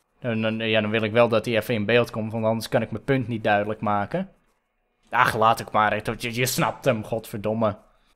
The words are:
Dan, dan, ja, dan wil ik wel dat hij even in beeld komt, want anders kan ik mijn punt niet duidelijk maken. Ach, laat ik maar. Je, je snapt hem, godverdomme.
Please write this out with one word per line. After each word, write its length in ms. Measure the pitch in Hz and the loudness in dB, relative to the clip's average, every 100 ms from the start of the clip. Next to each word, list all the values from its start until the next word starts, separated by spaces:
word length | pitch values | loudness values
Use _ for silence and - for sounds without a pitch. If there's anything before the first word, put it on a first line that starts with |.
| _ _ | _ _
Dan, 220 | 127 110 | -4 -2
dan, 140 | 110 110 | -2 -2
ja, 240 | 113 110 | 0 0
dan 100 | 104 | 2
wil 120 | 113 | 0
ik 100 | 110 | 0
wel 160 | 113 120 | 4 4
dat 160 | 113 | 4
hij 120 | 113 113 | 2 -2
even 180 | - | 0
in 100 | 117 | -2
beeld 260 | 104 120 117 | 2 2 2
komt, 220 | 117 110 | -4 -6
want 120 | 113 | -2
anders 240 | 110 113 110 | -2 -2 -2
kan 140 | 127 | -2
ik 80 | 110 | -2
mijn 140 | 110 | -6
punt 240 | - 135 110 | -2 -2 0
niet 160 | 117 | -2
duidelijk 360 | 110 104 104 107 | 2 2 2 -4
maken. 500 | 107 104 98 175 190 _ _ _ _ _ _ _ _ | -2 -2 -2 -4 -6 _ _ _ _ _ _ _ _
Ach, 260 | 117 127 113 | 2 2 4
laat 240 | 110 113 | 4 4
ik 100 | 107 | 0
maar. 320 | 107 104 104 117 110 | 2 2 0 -4 -6
Je, 160 | 123 | -6
je 120 | 113 127 | -2 -2
snapt 380 | - 120 - | 0 -2 0
hem, 200 | 131 110 | 0 0
godverdomme. 720 | 104 113 - 113 104 110 113 98 _ _ _ | -2 -8 -6 -6 -4 0 0 -2 _ _ _